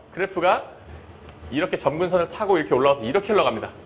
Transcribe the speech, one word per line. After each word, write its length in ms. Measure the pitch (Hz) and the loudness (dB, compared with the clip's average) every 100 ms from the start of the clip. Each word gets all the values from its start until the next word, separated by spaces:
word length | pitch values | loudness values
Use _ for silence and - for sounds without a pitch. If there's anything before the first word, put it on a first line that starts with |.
| - | -12
그래프가 500 | 165 190 175 175 247 - - - - - - - - - | -6 -4 0 2 2 -2 -18 -20 -20 -20 -20 -20 -18 -6
이렇게 260 | 135 180 180 | -4 -2 -2
점근선을 540 | 135 156 180 180 170 | -2 0 0 0 0
타고 260 | - 202 180 | -2 0 2
이렇게 160 | 147 | 2
올라와서 300 | 127 139 139 | 4 4 2
이렇게 280 | 110 190 202 | 0 -2 0
흘러갑니다. 360 | 196 135 113 98 - | 2 2 0 -8 -14